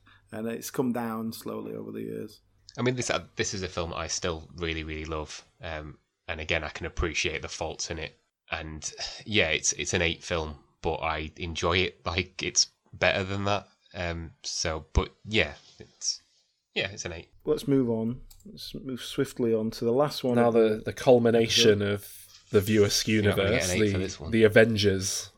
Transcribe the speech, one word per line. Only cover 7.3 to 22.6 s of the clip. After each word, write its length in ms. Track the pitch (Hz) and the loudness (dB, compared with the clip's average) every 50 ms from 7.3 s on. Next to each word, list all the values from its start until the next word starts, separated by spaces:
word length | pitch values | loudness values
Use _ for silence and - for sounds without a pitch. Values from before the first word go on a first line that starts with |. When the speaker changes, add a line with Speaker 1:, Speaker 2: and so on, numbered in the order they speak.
| 78 80 71 | -4 -6 -8
Speaker 2:
the 40 | 73 | -8
faults 420 | - - 85 80 76 - - - | -8 -6 -6 -6 -6 -8 -8 -8
in 60 | 82 80 | -8 -8
it. 220 | 78 - - _ _ _ _ _ _ - | -10 -10 -12 _ _ _ _ _ _ -10
And 400 | - 82 80 78 78 76 - - - - - - - - - | -8 -8 -8 -8 -10 -10 -10 -10 -10 -10 -12 -12 -12 -14 -8
yeah, 220 | - 104 104 90 80 | 0 2 2 2 4
it's, 200 | 78 71 - - - | 2 0 0 -2 -2
it's 200 | - - - - | -2 -4 -2 0
an 80 | 92 | 0
eight 220 | 85 85 82 - - | 2 0 -2 -4 -6
film, 320 | - 90 85 78 76 76 71 - _ _ _ | -4 -4 -4 -4 -4 -8 -14 -18 _ _ _
but 140 | - 85 80 - | -4 -4 -4 -2
I 300 | - 80 78 78 78 78 - - | -2 -4 -4 -4 -6 -10 -10 -10
enjoy 420 | 90 85 82 80 98 87 85 92 | -10 -8 -6 -2 0 2 2 2
it 260 | 90 - - _ - | 2 0 -2 _ -8
like 360 | 87 82 95 90 - _ - | -6 -4 -4 -4 -4 _ -8
it's 260 | - 92 - - - - _ _ _ _ - | -6 -2 0 0 0 0 _ _ _ _ -6
better 300 | 98 92 90 - 101 98 | 0 2 2 2 2 -2
than 200 | 92 98 101 98 | -2 -4 -2 0
that. 220 | 101 104 98 - _ _ _ _ _ - | 0 0 -2 -2 _ _ _ _ _ -10
Um, 380 | 92 90 85 85 82 82 80 - _ - | -6 -6 -6 -6 -6 -8 -12 -14 _ -12
so, 420 | - - - - 82 80 78 76 _ - | -10 -6 -4 -4 -4 -4 -6 -6 _ 0
but 160 | - 92 - _ _ - 101 | 0 0 0 _ _ -10 -4
yeah, 260 | 107 107 82 73 - - - - - - | 0 0 0 0 -2 -14 -20 -20 -20 -20
it's, 420 | 107 _ _ - - - - - _ _ _ _ _ _ _ _ _ _ - | -20 _ _ -10 -8 -8 -8 -8 _ _ _ _ _ _ _ _ _ _ -6
yeah, 140 | 214 131 98 95 | -6 -4 -4 -6
it's 120 | 90 - | -8 -10
an 60 | 92 82 | -10 -10
eight. 160 | 85 - _ _ - - | -10 -14 _ _ -10 -2
Speaker 1:
Let's 240 | - 151 151 - - | -2 -2 -2 0 2
move 220 | 139 135 131 117 | 2 2 2 2
on. 320 | 117 113 113 113 120 131 - - - - - | 0 -2 -2 -4 -4 -6 -10 -18 -20 -20 -20
Let's 280 | - 143 139 - - - | -20 -18 -16 -16 -14 -12
move 260 | - - 131 131 117 | -12 -10 -8 -10 -10
swiftly 520 | - - - - 139 - - - 123 117 113 | -10 -8 -2 -2 -2 -2 -2 -2 0 2 2
on 180 | 110 110 113 | 2 0 -2
to 120 | 110 - 123 | -4 -2 0
the 60 | 117 | 2
last 320 | 117 131 147 143 143 - - | 2 2 2 2 0 -2 -2
one 120 | 127 120 | 0 2
Speaker 3:
Now 120 | 120 117 120 | 4 4 6
Speaker 1:
of 40 | 113 | 6
Speaker 3:
the, 280 | 113 110 110 107 110 - | 6 6 4 4 0 -4
the 80 | 117 107 | -8 -6
culmination 880 | - - 139 127 120 117 117 113 117 113 110 - - 117 113 104 101 | 0 6 8 8 8 8 6 6 6 4 4 4 6 8 6 6 6
Speaker 1:
episode. 120 | 101 101 104 | 4 0 -2
Speaker 3:
of 140 | 104 - - - - - - - - _ - | -2 -4 -10 -18 -20 -20 -20 -20 -20 _ 2
the 100 | - 107 | 4 4